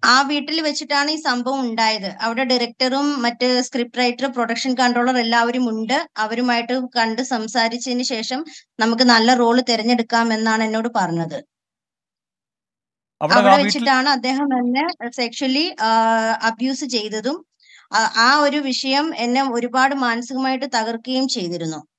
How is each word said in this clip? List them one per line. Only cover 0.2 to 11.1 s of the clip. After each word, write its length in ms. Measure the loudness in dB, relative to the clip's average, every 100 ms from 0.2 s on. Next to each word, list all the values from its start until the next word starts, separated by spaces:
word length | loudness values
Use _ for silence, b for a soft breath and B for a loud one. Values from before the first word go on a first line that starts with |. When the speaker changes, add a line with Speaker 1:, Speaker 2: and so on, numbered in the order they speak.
Speaker 1:
വീട്ടിൽ 400 | 4 0 -2 -2
വെച്ചിട്ടാണ് 500 | -2 -4 -2 0 0
ഈ 40 | -2
സംഭവം 460 | -2 -2 -2 -2
ഉണ്ടായത്. 520 | -4 0 0 0 -6 -6
അവിടെ 220 | -4 -2
ഡയറക്ടറും 800 | 0 0 -2 -2 -2 0 -2 0
മറ്റ് 400 | -2 0 0 0
സ്ക്രിപ്റ്റ് 360 | 0 -4 -4 0
റൈറ്റർ, 280 | -2 0 -4
പ്രൊഡക്ഷൻ 500 | -2 -4 -2 -2 0
കൺട്രോളർ 420 | 2 2 0 0
എല്ലാവരും 520 | 2 2 2 0 -2
ഉണ്ട്. 400 | -2 -2 -2 -2 -6
അവരുമായിട്ട് 640 | -4 -2 0 0 -2 -4 -4 -2
കണ്ട് 240 | -2 -2
സംസാരിച്ചതിന് 800 | -4 -4 -4 -2 -2 -2 -4 -4
ശേഷം 420 | -2 -4 -4 -6 -8 B B -2
നമുക്ക് 240 | 0 4
നല്ല 300 | 4 6 6
റോള് 280 | 4 4 4 2
തിരഞ്ഞെടുക്കാമെന്നാണ് 960 | 0 0 0 2 0 2 0 0 0
എന്നോട് 260 | 0 -2 -2 -2
പറഞ്ഞത്. 400 | 0